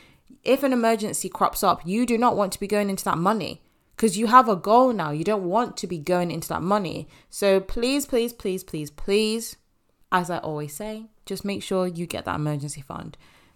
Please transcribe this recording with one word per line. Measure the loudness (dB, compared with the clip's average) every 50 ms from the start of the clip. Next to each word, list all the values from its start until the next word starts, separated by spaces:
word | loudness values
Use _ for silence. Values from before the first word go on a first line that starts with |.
| -20 _ _ _ _ -20 -20 _ 0
If | 2 2 2 2
an | 2 2
emergency | 2 2 2 2 0 -2 -4 -6 -6 -6 -6
crops | -2 0 0 0 0 0 2
up, | 2 2 0 -2
you | -2 -2 0 2
do | 2 2
not | 2 2 2 2
want | 2 0 -2
to | -4 -6
be | -4
going | -2 0 0 0 0
into | -2 -4 -4
that | -2 -2
money, | 0 0 0 0 0 -2 -6 -10 -12 _ _ _ _ _ _ _
'cause | 0 0 2 2
you | 2 4
have | 8 8 8 8
a | 8 4
goal | 0 4 6 6 8 8 6 4
now. | 0 -2 -2
You | -4 -2 -2
don't | 0 0 0 0 0
want | 0 0 0 -2 -4
to | -8 -8
be | -6 -6
going | -4 -2 0 0 0 0 -2
into | -4 -6 -6 -6
that | -6 -4
money. | -2 0 0 0 0 -4 -8 -10 -12 -14 -18 -20 _ _
So | -6 0 2 4 4 4
please, | 2 0 -4 -2 0 0 0 -2 -2
please, | 0 0 0 0 0 -4
please, | -6 -6 -6 -6 -6 -8
please, | -8 -8 -8 -8 -8
please, | -10 -8 -2 0 2 2 2 2 0 -2 -6 -8 -14 -16 _ _ _ _ _ _ _ _ _ -2
as | 0 0 0 -2
I | -4
always | -6 -6 -6 -6 -6 -8 -8 -10
say, | -10 -10 -10 -10 -12 -14 -18 _ _ -12
just | -10 -8 -6 -6
make | -6 -6 -6 -4
sure | -2 0 0 0
you | 0 -2 -6 -6
get | -6 -6 -8 -6
that | -4 -4
emergency | -2 -2 -2 -4 -4 -6 -8 -12 -12
fund. | -14 -14 -12 -12 -12 -14 -16 -20 -20 -20 _ _ _ _ _